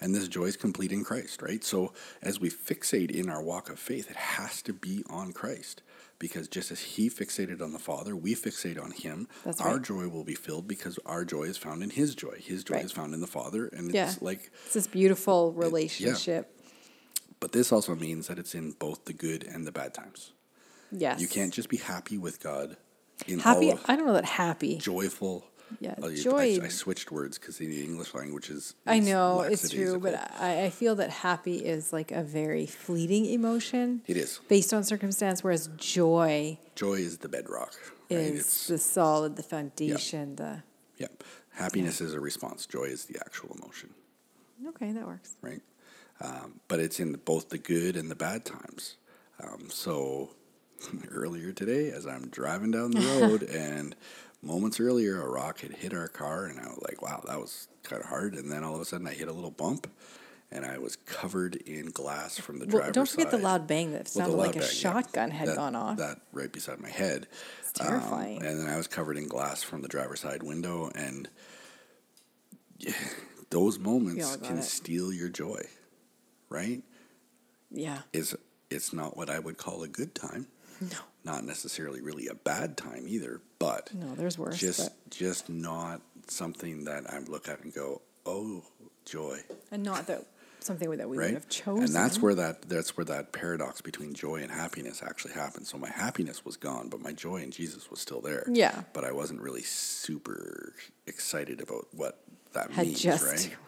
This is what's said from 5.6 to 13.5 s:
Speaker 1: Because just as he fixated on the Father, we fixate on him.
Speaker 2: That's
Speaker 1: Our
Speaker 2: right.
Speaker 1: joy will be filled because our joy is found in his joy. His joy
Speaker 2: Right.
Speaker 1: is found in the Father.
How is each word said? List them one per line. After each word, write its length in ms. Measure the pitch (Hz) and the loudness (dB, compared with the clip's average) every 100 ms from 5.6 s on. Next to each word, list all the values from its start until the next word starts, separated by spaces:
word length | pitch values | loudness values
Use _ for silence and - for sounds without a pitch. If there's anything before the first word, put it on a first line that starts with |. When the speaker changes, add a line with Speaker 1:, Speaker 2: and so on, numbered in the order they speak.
| - - _ - - _ | -8 -14 _ -20 -20 _
Speaker 1:
Because 300 | 85 87 80 | -8 -6 -6
just 220 | 92 - | -6 -6
as 80 | 85 | -6
he 280 | - - 113 | -6 2 2
fixated 540 | - 98 - 95 85 | 2 -4 -2 -4 -4
on 100 | 82 | -6
the 60 | 78 | -6
Father, 380 | - 73 87 98 | -4 -4 -2 -4
we 180 | 87 | -2
fixate 480 | 117 110 - 90 82 | 0 -2 -4 -6 -6
on 80 | 76 | -8
him. 380 | - 82 78 - - | -8 -8 -6 -8 -8
Speaker 2:
That's 160 | - - | -6 0
Speaker 1:
Our 140 | - | 2
Speaker 2:
right. 80 | 135 | 2
Speaker 1:
joy 260 | 123 98 90 | -2 -4 -2
will 160 | 82 | -4
be 100 | 76 | -6
filled 320 | 78 - 80 95 | -8 -6 -6 -4
because 320 | 101 90 82 - | -6 -6 -8 -6
our 180 | 82 | -4
joy 200 | 87 78 | -2 -2
is 120 | 78 95 | -2 -4
found 260 | 78 80 | -6 -4
in 80 | 101 | -4
his 240 | 135 147 131 | 2 2 0
joy. 200 | 73 - | -8 -10
His 240 | - 92 | -6 -6
joy 100 | - - | 0 -2
Speaker 2:
Right. 80 | |
Speaker 1:
is 60 | - | -2
found 220 | - 76 | -4 -4
in 60 | 80 | -4
the 60 | 87 | -4
Father. 380 | - - | -4 -2